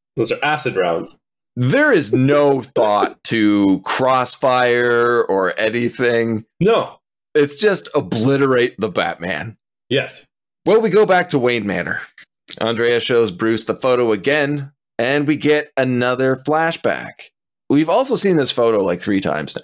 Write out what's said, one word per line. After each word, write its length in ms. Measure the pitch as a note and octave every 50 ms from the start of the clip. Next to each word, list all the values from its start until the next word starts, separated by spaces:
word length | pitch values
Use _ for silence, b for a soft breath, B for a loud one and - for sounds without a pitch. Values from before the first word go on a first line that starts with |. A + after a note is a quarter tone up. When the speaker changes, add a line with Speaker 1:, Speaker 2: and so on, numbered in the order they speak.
| _ _ _
Speaker 1:
those 160 | - A#2 -
are 60 | - - -
acid 320 | D3 D3+ D3 - C3 G#2
rounds. 420 | F#2+ F#2 F2 E2+ E2+ - - - - _ _ _ _ _ _ _
Speaker 2:
there 360 | - B2 B2 F3 C4+ D4+ D4+
is 220 | C4 F3 C#3+ G2+ A2
no 480 | B2+ B2+ C3+ C#3+ D3 D3 C#3+ C#3 C3+
thought 600 | A2+ - _ - A#2 G#2+ G#2 G#2 F#2+ - - _ _
to 580 | - - A2+ G#2+ G#2 G#2 G2+ G2+ G2 F#2+ F2+ -
crossfire 1400 | - - - B2+ B2+ C3 B2+ B2 - - - - C3+ B2+ B2+ B2 B2 A#2+ A#2+ A#2+ A#2+ A#2+ A#2+ A#2+ A#2+ A#2+ A#2+ A2+
or 360 | - F#2+ F#2+ F#2+ F2+ - -
anything. 840 | G#2+ A2 A2 A#2+ A#2+ A#2 - - B2+ A#2+ A#2+ A#2 A#2 A2+ A2+ G#2+ G#2+ _ _ _
Speaker 1:
No. 400 | E3 G3+ A#3 G3+ A#2 - - - _ _ _ _ _ _ _
Speaker 2:
It's 220 | D3+ D3 C#3+ D3
just 340 | - G#3 G#3+ G3 - - - -
obliterate 800 | D3+ - F2+ - A2+ A2 C3 C#3 C3+ C#3 C3+ C3 B2 B2 B2+ - -
the 100 | G2 G#2+
Batman. 680 | F2 G#2+ F2 E2 E2 - E2 F2+ F2+ D2 E2 A2+ A2 _ _ _ _ _ _ _
Speaker 1:
Yes. 380 | B2+ C3+ - - - - - _ _ _ _ _ _ _ _ D#3
Speaker 2:
Well, 140 | G3 A3+
we 100 | A3 A3
go 160 | F3 G#3 G#3+ F3+
back 240 | F#3 F3+ F3 -
to 80 | - C#3+
Wayne 260 | A#2+ B2 A#2+ A#2+ G#2
Manor. 340 | G2+ F#2 F2 F2 - - - - - _ - - _ _ _ _ - - -
Andrea 380 | - A2+ A#2 A2 A#2 A#2 A#2+ A#2
shows 320 | A2+ - C3 A#2 A#2 G#2+
Bruce 320 | F2+ F2 A2+ A2 A2+ A2+ -
the 80 | - G#2
photo 360 | - - C3 B2+ B2 B2 A#2
again, 600 | A2 G2+ F2+ C3+ C#3+ D3+ C#3+ C#3 D3 D3 C#3 C#3 _ _ _ _ _ -
and 260 | A#2 B2 C#3 D3 D3
we 100 | C#3 D#3
get 360 | C#3+ - C#3+ D3+ D3+ D3+ - _ -
another 580 | C3 B2+ B2+ A#2+ B2 B2 B2+ B2 C3 C3 C3 C3 C3 -
flashback. 840 | D3+ D#3 E3 E3 E3 - - A#2 E2 C2 - G2 - _ - - _ _ _ _ _ _ _ _
We've 200 | - C#3+ D#3 D#3
also 260 | F3 A3 C4+ C4 A#3+
seen 220 | F3+ - G3+ F3+ D#3+
this 140 | C3+ -
photo, 320 | - - A#2+ A2+ A2+ G#2 F#2+
like, 160 | F#2+ F2+ F2+
three 180 | - - G2+ G2
times 360 | G2 E2+ C#2+ D2 D2+ - - -